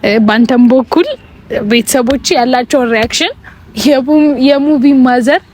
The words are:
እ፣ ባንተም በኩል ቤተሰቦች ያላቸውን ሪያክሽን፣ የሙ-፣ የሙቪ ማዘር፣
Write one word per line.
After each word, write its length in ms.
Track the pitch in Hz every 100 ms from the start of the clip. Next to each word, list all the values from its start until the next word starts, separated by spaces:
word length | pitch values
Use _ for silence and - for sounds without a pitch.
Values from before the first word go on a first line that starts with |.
እ፣ 100 | - 214
ባንተም 420 | 214 214 233 247 247
በኩል 420 | 254 247 - 370 539 - - - - 208
ቤተሰቦች 600 | 233 - 269 240 269 -
ያላቸውን 580 | 311 240 254 240 294 247
ሪያክሽን፣ 420 | 226 226 - 339 523 - - - -
የሙ-፣ 360 | 285 269 254 302 302 262
የሙቪ 420 | 262 277 285 302 277 277
ማዘር፣ 420 | 254 247 240 330 -